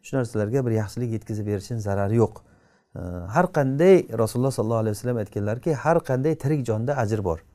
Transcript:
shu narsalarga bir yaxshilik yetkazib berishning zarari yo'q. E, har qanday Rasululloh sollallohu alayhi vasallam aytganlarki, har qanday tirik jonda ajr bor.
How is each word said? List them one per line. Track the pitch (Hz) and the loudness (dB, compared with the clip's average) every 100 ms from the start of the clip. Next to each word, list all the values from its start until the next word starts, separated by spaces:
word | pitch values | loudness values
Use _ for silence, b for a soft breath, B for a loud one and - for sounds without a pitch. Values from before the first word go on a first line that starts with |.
| - | -4
shu | 135 | -4
narsalarga | 120 107 104 135 123 | -2 -2 -2 0 0
bir | |
yaxshilik | 110 107 - 123 | -2 -2 -6 -6
yetkazib | 113 - 107 104 | -6 -6 -6 -4
berishning | 101 - 117 | -4 -4 -6
zarari | 101 98 101 117 | -2 -2 2 4
yo'q. | 107 - b b b b b - | 2 0 b b b b b -10
E, | 87 87 87 131 | -10 -8 -2 0
har | 180 156 | 2 2
qanday | 131 139 180 185 - 113 | 0 4 6 6 4 0
Rasululloh | 113 123 131 | 0 2 0
sollallohu | 127 110 113 | 0 0 0
alayhi | 110 104 | 0 -2
vasallam | 120 120 | -2 -2
aytganlarki, | 104 104 104 117 170 | -4 -4 -2 -2 -2
har | 143 151 165 | 0 2 2
qanday | - 127 147 156 | 2 0 0 0
tirik | 135 151 120 | 0 -2 0
jonda | 110 120 139 | -2 0 0
ajr | 107 107 | 0 0
bor. | 98 80 - | 0 -4 -8